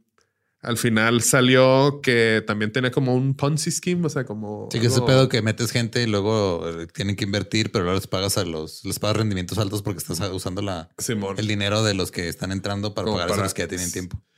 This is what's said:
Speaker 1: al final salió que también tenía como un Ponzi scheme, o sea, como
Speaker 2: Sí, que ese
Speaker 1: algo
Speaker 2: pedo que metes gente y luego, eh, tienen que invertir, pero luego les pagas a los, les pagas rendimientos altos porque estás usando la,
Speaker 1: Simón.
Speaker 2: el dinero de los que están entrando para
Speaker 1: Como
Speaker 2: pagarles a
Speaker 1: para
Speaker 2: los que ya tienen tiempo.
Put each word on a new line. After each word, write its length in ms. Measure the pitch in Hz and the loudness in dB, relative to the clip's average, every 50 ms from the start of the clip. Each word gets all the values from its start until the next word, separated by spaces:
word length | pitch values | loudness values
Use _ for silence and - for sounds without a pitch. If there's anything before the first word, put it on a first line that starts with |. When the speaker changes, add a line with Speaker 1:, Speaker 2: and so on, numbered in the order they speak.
| _ _ _ _ _ _ _ _ _ _ _ _ | _ _ _ _ _ _ _ _ _ _ _ _
Speaker 1:
al 160 | - - 117 | -6 -6 -4
final 460 | 110 - 120 110 110 110 117 120 120 117 | -2 0 2 2 4 4 4 4 4 4
salió 760 | - - 135 127 127 131 127 131 131 131 131 139 143 139 143 - | 4 4 4 6 6 8 8 8 8 8 6 6 4 2 0 0
que 400 | 135 120 117 113 113 110 107 107 | 2 4 4 4 4 4 2 2
también 260 | - 107 104 107 107 107 | 0 -2 -2 -2 -2 0
tenía 180 | 131 127 127 | 0 0 0
como 240 | - 151 135 123 127 | 0 0 2 2 2
un 200 | 127 131 135 135 | 2 2 0 0
Ponzi 360 | 139 143 143 156 151 - 175 | 0 0 0 0 0 0 -2
scheme, 340 | 165 - - 180 180 175 170 | -4 -4 -2 -2 -2 0 0
o 40 | 151 | -2
sea, 140 | - 147 123 | -2 -4 -4
como 440 | - 107 107 107 104 104 104 104 104 - | -6 -6 -8 -8 -8 -8 -10 -8 -6 -2
Speaker 2:
Sí, 80 | 117 | 0
que 60 | 113 120 | 2 2
ese 80 | 117 | 4
Speaker 1:
algo 100 | 127 123 | 4 4
Speaker 2:
pedo 220 | 127 131 131 131 120 | 4 6 6 6 4
que 100 | - 117 | 4 2
metes 300 | 107 110 107 - 120 107 | 2 0 0 0 -2 -2
gente 320 | - 123 117 107 - 127 120 | 0 0 -2 0 0 0 0
y 40 | |
luego, 640 | 110 104 101 98 107 110 110 101 95 87 85 82 85 | 0 0 0 2 2 2 2 2 2 0 -2 -4 -6
eh, 180 | 85 82 85 85 - | -8 -8 -10 -10 -8
tienen 240 | - 98 101 101 | -6 -4 -4 -2
que 80 | 95 101 | -2 -2
invertir, 460 | 101 101 - 92 - - 107 - - - | -2 -2 -2 -4 -2 -2 -2 0 0 0
pero 120 | 107 87 | -2 0
luego 120 | 87 95 95 | 0 0 -2
les 80 | - | -2
pagas 300 | - - 92 98 98 - | -4 -4 -2 -2 -2 -2
a 80 | 107 92 | -2 -2
los, 400 | 87 82 78 78 78 - - - | -2 -4 -6 -8 -8 -10 -12 -8
les 140 | 98 90 - | -8 -6 -4
pagas 180 | - 104 104 107 | -2 0 0 0
rendimientos 380 | 110 107 101 92 87 87 95 | 0 0 -2 -2 -4 -4 -4
altos 240 | 104 110 98 101 104 101 | -2 -2 -2 -4 -4 -4
porque 160 | 110 95 85 | -6 -6 -6
estás 220 | - - 87 80 104 95 92 | -6 -6 -6 -4 -4 -4 -6
usando 280 | 92 - 95 90 98 | -6 -6 -6 -6 -6
la, 300 | 101 101 92 82 80 - _ - | -4 -6 -6 -6 -10 -12 _ -10
Speaker 1:
Simón. 380 | - - 117 104 98 95 98 - | -6 -4 -4 -4 -4 -4 -4 -4
Speaker 2:
el 80 | 110 | -4
dinero 360 | 107 107 101 101 101 104 107 110 | -2 -2 0 0 0 2 2 2
de 100 | 107 98 | 2 2
los 160 | 95 90 - | 0 -2 -4
que 180 | - 92 87 85 | -4 -4 -6 -6
están 240 | 80 - 95 95 95 | -6 -6 -6 -6 -6
entrando 400 | 95 - 104 101 101 101 107 101 | -4 -4 -4 -4 -4 -4 -4 -4
para 120 | 110 101 | -4 -2
Speaker 1:
Como 100 | 107 107 | -2 -2
Speaker 2:
pagarles 160 | 90 87 87 101 | 0 0 0 0
a 40 | |
Speaker 1:
para 100 | 101 98 | 0 -2
Speaker 2:
los 80 | 92 - | -2 -2
que 80 | - 90 | -4 -6
ya 60 | 78 | -4
tienen 220 | 95 87 90 90 - | -4 -6 -6 -6 -6
tiempo. 300 | 92 92 90 - - - _ _ | -6 -8 -8 -10 -12 -14 _ _